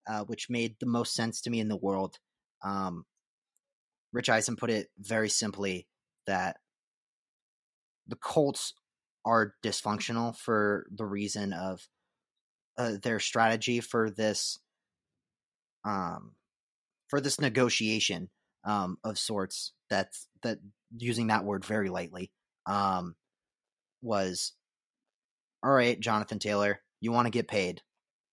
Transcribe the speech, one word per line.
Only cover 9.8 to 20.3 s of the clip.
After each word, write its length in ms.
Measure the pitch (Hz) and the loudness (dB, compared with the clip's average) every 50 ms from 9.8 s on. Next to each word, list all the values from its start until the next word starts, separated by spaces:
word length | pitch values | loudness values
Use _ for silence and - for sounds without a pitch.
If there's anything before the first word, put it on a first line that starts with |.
| - 104 104 101 - - 117 113 117 120 113 | -2 -2 -2 -2 -2 -4 -2 -2 -2 -2 -4
for 480 | - - - 110 107 104 104 104 - - - 98 | -6 -2 0 2 2 2 2 0 0 -4 -8 -10
the 120 | 101 113 | -8 -6
reason 480 | 101 101 101 104 101 - 107 101 98 92 | -4 -4 -4 -4 -4 -4 -4 -4 -4 -4
of, 340 | 82 92 95 92 90 - - _ _ _ _ _ _ _ _ _ _ _ _ _ _ _ _ - | -4 -4 -6 -6 -8 -12 -20 _ _ _ _ _ _ _ _ _ _ _ _ _ _ _ _ -6
uh, 160 | - 123 117 107 98 - | -4 -2 -2 -2 -2 -2
their 160 | 120 113 104 | 0 0 0
strategy 640 | - - - 117 113 110 113 110 - 123 120 117 | 0 0 4 6 6 6 4 2 2 0 0 0
for 280 | 113 - - 117 110 110 | -2 0 0 0 0 0
this, 500 | 95 - 110 107 101 - - - - - _ _ _ _ _ _ _ _ _ _ _ _ _ _ _ _ _ _ _ _ _ _ _ _ - | 0 0 0 0 2 0 -2 -4 -6 -8 _ _ _ _ _ _ _ _ _ _ _ _ _ _ _ _ _ _ _ _ _ _ _ _ -6
um, 520 | 104 104 98 90 85 85 - - 55 53 _ _ _ _ _ _ _ _ _ _ _ _ _ _ - | -4 -2 -2 -2 -4 -4 -8 -12 -16 -20 _ _ _ _ _ _ _ _ _ _ _ _ _ _ -4
for 100 | - 143 | -2 0
this 220 | 135 143 - - | 0 0 0 0
negotiation, 880 | 151 127 104 135 127 120 - - 113 107 110 110 - - 95 82 92 92 _ _ _ _ _ _ - | 0 2 4 4 4 4 4 2 2 2 2 2 0 0 -2 -2 -6 -10 _ _ _ _ _ _ -4
um, 340 | 101 107 101 95 90 92 - - | -2 0 0 0 -2 -4 -6 -6
of 140 | 110 104 | -6 -4
sorts. 560 | - - - 110 101 95 95 - - - - - _ _ - | -4 -4 -2 -2 -2 -4 -4 -6 -8 -8 -10 -12 _ _ -2
That's, 380 | 104 98 95 - - - - - | 0 0 0 -2 -6 -16 -16 -16